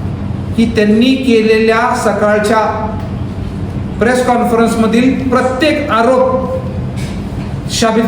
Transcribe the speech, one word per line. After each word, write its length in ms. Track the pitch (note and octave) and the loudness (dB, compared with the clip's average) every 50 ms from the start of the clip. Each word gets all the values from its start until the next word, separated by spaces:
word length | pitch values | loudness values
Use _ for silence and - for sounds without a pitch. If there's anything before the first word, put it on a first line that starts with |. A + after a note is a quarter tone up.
| - - - - - - - - - - - - | -6 -6 -6 -6 -6 -6 -6 -6 -6 -4 0 0
की 80 | A3+ - - | 0 2 2
त्यांनी 400 | A3+ G#3 G#3 G#3+ A3+ A#3+ C4 C4 | 2 2 4 4 4 4 4 2
केलेल्या 800 | - - - A3+ A3 G#3 A3 A3 A3 A3 A3 A3 A3+ A#3 B3 - | 2 2 2 4 4 4 4 4 4 4 2 2 2 2 0 0
सकाळच्या 920 | A#3 - G#3+ G3 G3+ G#3+ G#3 G#3 G#3 G#3 - A3+ A3 G#3+ G#3+ - - G#3+ - - - - - - - - - - - - - - - - - - - - - - - | 0 0 0 0 2 2 2 2 2 2 2 2 2 2 0 -2 -2 -4 -6 -6 -6 -6 -6 -6 -6 -6 -6 -6 -8 -8 -8 -6 -6 -6 -6 -6 -6 -6 -6 -2 0
प्रेस 280 | G#3+ A3+ B3+ B3+ B3+ B3+ | 0 2 2 2 2 2
कॉन्फरन्समधील 1000 | A#3+ A#3 A3 G#3 A3+ A3+ A#3 A3 - A3 A3 G#3+ A3 A#3+ B3+ C4 C4 - - - | 2 2 2 2 2 2 2 2 2 2 0 2 2 2 2 2 2 0 0 0
प्रत्येक 600 | A#3 B3+ B3+ B3+ C4 - D#4+ D4+ D4+ D4 - G3 | 0 0 0 0 0 0 0 0 0 0 -2 -2
आरोप 680 | G3+ A3 A#3 B3 C4 B3+ B3+ B3+ B3+ C4 C4 B3+ C4 C4 - - - - - - - - - - - - - - - - - - - - - - | 0 0 2 2 2 2 2 2 0 -2 -2 -2 -4 -4 -6 -6 -6 -6 -6 -6 -6 -6 -6 -6 -6 -6 -8 -8 -8 -8 -8 -6 -6 -6 -6 -4
साबित 320 | - - - A3+ G3+ A3+ A3+ | -2 0 0 2 2 2 0